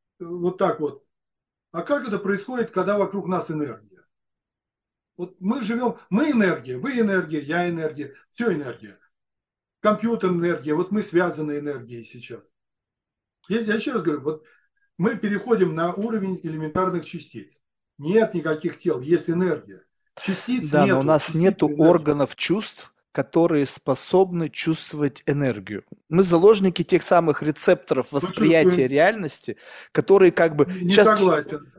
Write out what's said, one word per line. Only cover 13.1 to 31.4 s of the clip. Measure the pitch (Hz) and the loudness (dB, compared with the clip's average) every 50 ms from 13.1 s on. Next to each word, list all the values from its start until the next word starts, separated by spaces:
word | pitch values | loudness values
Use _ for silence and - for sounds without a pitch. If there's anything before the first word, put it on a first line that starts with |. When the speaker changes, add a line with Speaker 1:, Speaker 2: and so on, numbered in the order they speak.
| _ _ _ _ _ _ _ _ | _ _ _ _ _ _ _ _
Speaker 1:
Я, | 190 233 | -4 -4
я | 226 208 208 | -2 -2 -4
ещё | 226 - 294 254 | -4 -4 -4 -4
раз | 214 160 | -4 -2
говорю, | 165 147 139 | -2 -4 -4
вот | 127 151 156 - _ _ _ _ _ _ _ _ _ _ _ | -4 -6 -8 -8 _ _ _ _ _ _ _ _ _ _ _
мы | - 170 233 233 | -2 -2 -2 -2
переходим | 190 - 202 208 196 - 247 226 190 185 170 156 | -2 -4 -4 -4 -4 0 0 2 2 2 0 0
на | 160 165 175 185 | -2 -2 -2 -2
уровень | 196 208 233 226 214 190 190 185 165 170 | -4 -6 -4 -4 -4 -4 -4 -6 -6 -8
элементарных | 160 156 156 156 151 151 185 185 185 175 170 156 | -10 -8 -8 -8 -6 -4 -2 -2 -2 -2 -6 -8
частиц. | - - 165 - - _ 113 98 _ _ _ _ _ _ _ _ _ _ | -8 -14 -16 -16 -16 _ -20 -20 _ _ _ _ _ _ _ _ _ _
Нет | - 139 156 196 226 220 - - | -10 -6 0 2 2 2 2 -2
никаких | 170 147 160 156 156 - 170 - - | -6 -4 -4 -4 -4 -4 -8 -8 -4
тел, | - 175 147 127 | -4 -4 -4 -2
есть | 127 147 175 165 - - | 0 0 0 0 0 -2
энергия. | 165 175 185 180 156 - - - 95 92 _ _ _ _ _ _ _ - | -2 0 0 0 -2 -4 -6 -14 -20 -20 _ _ _ _ _ _ _ -10
Частиц | - - 190 - - 233 254 247 175 147 | -6 -6 -6 -6 -4 -4 -4 -4 -2 2
Speaker 2:
Да, | 147 147 143 | 4 4 4
но | |
Speaker 1:
нету, | 202 - 135 | 4 4 2
Speaker 2:
у | 135 | 4
нас | 151 160 147 - | 2 2 2 2
Speaker 1:
частицы | - 156 | -2 0
Speaker 2:
нету | 160 175 190 185 - - | 2 4 4 4 4 0
Speaker 1:
энергии. | 151 147 147 | 0 2 4
Speaker 2:
органов | 160 165 175 170 151 147 147 147 139 - - | 6 6 6 6 4 0 0 0 -2 -4 -4
чувств, | - - - 170 214 208 - - - - - _ _ _ _ | -8 -4 -2 -2 -2 -2 -8 -14 -16 -20 -20 _ _ _ _
которые | _ - 139 - - 170 165 170 165 147 139 | _ -6 -6 0 2 2 2 4 2 0 0
способны | 131 - - - - 135 - - - - 180 190 185 180 175 165 143 | -2 -6 -8 -4 -4 -4 -4 -4 0 2 2 2 2 0 -4 -4 -4
чувствовать | - - - 160 160 - - - - 147 147 139 - - _ | -6 -4 -2 -2 -2 -4 -6 -10 -6 -2 -2 -2 -4 -4 _
энергию. | - 151 147 143 131 113 104 95 98 107 95 - _ - _ _ _ | -2 -2 0 0 -2 -2 -4 -8 -10 -12 -12 -12 _ -20 _ _ _
Мы | 156 175 196 | 2 2 4
заложники | 175 170 165 175 208 226 196 190 190 175 - 170 | 4 4 6 8 6 6 6 4 0 0 0 0
тех | - 185 160 - | 2 2 0 2
самых | - 185 175 165 160 143 - 151 | 4 4 4 4 2 0 0 -2
рецепторов | 151 151 - - - 180 175 - - 151 131 123 - | -4 -4 0 2 2 2 2 2 -2 -2 -2 -2 -2
Speaker 1:
Ну, | 147 139 | -4 -4
Speaker 2:
восприятия | 160 185 - - 220 190 165 160 - | -4 -4 -2 0 2 4 4 6 6
Speaker 1:
чувствую. | 180 180 170 131 123 | 4 4 2 0 0
Speaker 2:
реальности, | 135 143 165 196 226 220 185 147 - - - - 107 - - - - - - _ | 2 4 4 2 2 0 -8 -10 -10 -12 -12 -14 -14 -14 -16 -20 -20 -20 -20 _
которые | _ 151 143 - 196 196 190 175 | _ -2 4 4 6 8 8 6
как | 170 - 170 165 156 | 6 4 2 2 4
бы | 147 147 | 2 0
Speaker 1:
Не, | 180 185 185 | 0 0 -4
не | 180 175 196 | -2 2 4
Speaker 2:
щас | 214 208 220 214 | 6 6 6 6
Speaker 1:
согласен. | 196 196 180 160 147 | 6 4 2 2 2